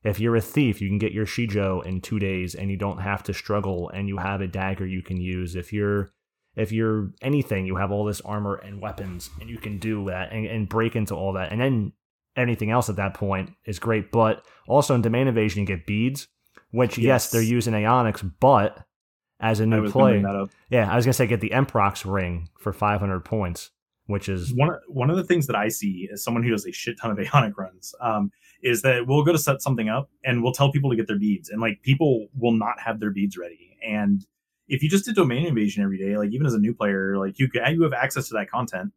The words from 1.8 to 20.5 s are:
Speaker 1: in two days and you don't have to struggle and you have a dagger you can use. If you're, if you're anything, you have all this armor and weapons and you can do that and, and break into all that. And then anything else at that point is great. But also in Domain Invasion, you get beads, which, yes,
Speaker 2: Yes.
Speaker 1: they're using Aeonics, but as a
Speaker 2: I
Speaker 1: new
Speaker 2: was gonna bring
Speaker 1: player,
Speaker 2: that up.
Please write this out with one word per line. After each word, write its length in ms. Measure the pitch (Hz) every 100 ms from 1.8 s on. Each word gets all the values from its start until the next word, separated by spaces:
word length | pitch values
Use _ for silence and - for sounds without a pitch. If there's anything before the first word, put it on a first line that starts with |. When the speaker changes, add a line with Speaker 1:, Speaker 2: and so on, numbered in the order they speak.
| 87
Speaker 1:
in 140 | 92
two 180 | - 107
days 380 | 98 92 90 -
and 120 | 98
you 80 | 98
don't 220 | 101 92
have 240 | 98 101
to 80 | -
struggle 580 | 95 - 104 98 90 87
and 180 | 92 101
you 80 | 98
have 240 | 95 98
a 80 | 92
dagger 360 | 95 95 95
you 180 | 92 92
can 180 | - 92
use. 340 | 92 90 87
If 180 | 90 -
you're, 380 | 104 101 101 98 _ _ _ _ -
if 160 | 107
you're 400 | 110 110 110 98 -
anything, 420 | 131 147 131 98
you 120 | 92 92
have 160 | 98
all 120 | 101
this 160 | 104 101
armor 340 | 98 104 101 95
and 240 | 101 101
weapons 500 | 107 - 95 87 - -
and 80 | 113
you 100 | 113
can 200 | 107 101
do 280 | 110 107 98
that 260 | 92 92
and, 120 | 110
and 240 | 107 113 101
break 280 | 110 113 120
into 180 | 104
all 200 | 85 95
that. 180 | 95 92
And 80 | 107
then 320 | 135 120 101 _ _ _ _ -
anything 360 | 123 113 110
else 160 | 120 117
at 80 | 98
that 180 | 98
point 380 | - 98 95 92 -
is 140 | - 98
great. 320 | 117 110 98
But 340 | 117 110 - _ - -
also 300 | 139 139 123
in 60 |
Domain 260 | 110 120 135
Invasion, 320 | 113 107 98
you 60 | 98
get 200 | 90 92
beads, 400 | 104 120 139 - _ _ - _
which, 260 | 113 123 -
yes, 60 |
Speaker 2:
Yes. 260 | 120 127 -
Speaker 1:
they're 100 | 117
using 320 | 113 120 117
Aeonics, 540 | 107 107 127 113 101 95 -
but 440 | 131 123 101 - - _ _ _ _ _
as 200 | 113 107
a 60 |
Speaker 2:
I 20 | 110
Speaker 1:
new 160 | 110
Speaker 2:
was 100 | 104
gonna 120 | 127 107
bring 100 | 101
Speaker 1:
player, 100 | 98
Speaker 2:
that 80 | 98
up. 100 | 98